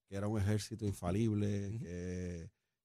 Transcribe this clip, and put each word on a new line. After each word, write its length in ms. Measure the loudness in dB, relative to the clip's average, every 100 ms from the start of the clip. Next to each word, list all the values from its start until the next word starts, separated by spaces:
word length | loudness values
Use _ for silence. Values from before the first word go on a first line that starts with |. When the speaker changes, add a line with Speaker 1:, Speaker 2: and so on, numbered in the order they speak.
| -10
Speaker 1:
que 80 | -4
era 100 | 0
un 140 | 2
ejército 460 | 4 2 0 -2 -2
infalible, 840 | 0 0 4 4 4 2 0 -2
Speaker 2:
Ujú. 100 | -4
Speaker 1:
que, 720 | -6 -4 -4 -4 -4 -6 -10 _ _ _